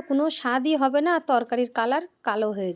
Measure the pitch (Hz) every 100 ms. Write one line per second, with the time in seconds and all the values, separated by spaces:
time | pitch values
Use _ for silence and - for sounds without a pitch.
0 | - 277 302 - 247 254 277 302 269 285
1 | 320 330 - 240 233 247 247 240 226 285
2 | 349 _ - 208 214 202 185